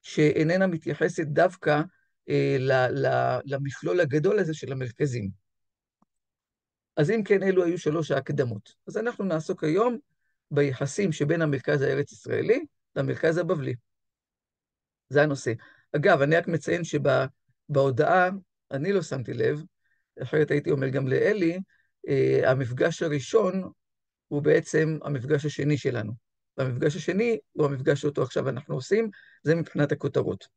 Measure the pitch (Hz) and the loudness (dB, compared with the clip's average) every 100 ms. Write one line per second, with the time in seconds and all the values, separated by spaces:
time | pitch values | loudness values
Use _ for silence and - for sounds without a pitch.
0 | - - 151 - 156 180 190 165 - 147 | -6 2 2 4 2 2 2 0 -4 -2
1 | 170 175 156 151 180 180 160 147 160 _ | -2 -2 -2 2 2 2 0 0 0 _
2 | _ _ - 143 139 139 131 131 127 139 | _ _ -2 0 2 0 2 2 2 0
3 | 131 127 127 127 - 139 139 - 160 180 | 0 2 2 -2 -4 -6 -6 -6 -2 0
4 | 160 151 180 208 160 156 135 131 127 - | 2 2 2 2 0 -4 -8 -6 -8 -2
5 | 147 120 98 - _ _ _ _ _ _ | -2 -2 -6 -10 _ _ _ _ _ _
6 | _ _ _ _ _ _ _ _ _ - | _ _ _ _ _ _ _ _ _ 0
7 | 151 226 196 196 190 185 175 175 165 160 | 2 2 2 2 4 2 2 0 -2 -2
8 | 151 139 - 147 123 110 - _ - 208 | 0 -2 -2 -2 -2 -4 -12 _ -8 -4
9 | 226 - 196 160 160 180 156 175 240 233 | -4 -4 -4 -4 -4 -4 0 2 0 -2
10 | _ _ _ _ _ 143 143 131 139 - | _ _ _ _ _ 0 0 0 -4 -2
11 | 196 151 147 170 151 139 - 147 135 135 | -2 0 0 2 0 0 0 0 2 0
12 | 143 - 127 113 160 247 320 _ _ - | -4 -8 -4 -2 2 0 0 _ _ -4
13 | 135 127 160 165 170 170 131 120 _ _ | -4 0 0 0 0 -2 -2 -6 _ _
14 | _ _ _ _ _ _ _ _ _ _ | _ _ _ _ _ _ _ _ _ _
15 | _ 135 151 139 123 117 - - _ 147 | _ 2 2 0 -4 -6 -8 -20 _ 0
16 | 190 160 139 165 180 165 - 170 165 151 | 4 4 4 2 2 -4 -2 -4 -2 -2
17 | 139 131 135 _ _ _ - 139 139 123 | 2 0 -2 _ _ _ -2 2 2 2
18 | 147 180 180 196 - _ _ 139 170 196 | 2 4 2 -2 -14 _ _ -4 0 0
19 | 160 131 117 123 127 151 175 _ _ _ | -2 -6 -6 0 0 0 -8 _ _ _
20 | _ - 131 156 147 147 156 143 135 135 | _ -12 -2 0 2 0 0 -2 0 -2
21 | 131 135 - 214 165 180 - _ _ _ | 0 2 2 2 0 -2 -10 _ _ _
22 | - 135 131 135 - 131 123 127 170 160 | -2 2 4 4 4 2 -2 0 0 0
23 | 165 143 123 226 196 190 185 - _ _ | -2 -4 0 2 2 -2 -8 -16 _ _
24 | _ _ _ 143 151 160 156 160 156 156 | _ _ _ -2 2 2 2 0 0 -2
25 | - 139 123 147 151 - 143 143 139 120 | -4 -6 0 0 0 -2 0 0 0 -4
26 | 110 120 _ _ _ - 131 123 156 180 | -6 -10 _ _ _ -6 -4 0 -2 -2
27 | 170 185 240 220 _ - 147 139 139 143 | -4 0 0 -2 _ -2 -2 0 0 0
28 | 147 143 131 143 131 135 - 147 - 208 | 0 -2 -2 -2 -4 -6 -8 -8 0 0
29 | 226 - - _ 143 165 156 160 147 147 | 0 -8 -20 _ 0 0 0 -2 0 0
30 | - 135 107 - - | 0 -2 -2 -6 -12